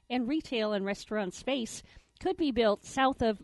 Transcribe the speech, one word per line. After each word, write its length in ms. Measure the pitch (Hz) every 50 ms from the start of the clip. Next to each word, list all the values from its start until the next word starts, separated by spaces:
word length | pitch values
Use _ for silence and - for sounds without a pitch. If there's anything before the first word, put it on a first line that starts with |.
| _ -
and 160 | 240 254 247
retail 460 | 220 294 320 302 - 269 226 214 214 214
and 120 | 202 190
restaurant 480 | 196 202 - - - 220 214 202 185 -
space, 520 | - - - 262 277 226 - - - - - - - _ _ _ -
could 180 | - 349 381
be 140 | - 339 285
built 340 | 226 233 233 214 202 - -
south 380 | - - 269 269 262 269 - 247
of 180 | 226 214 190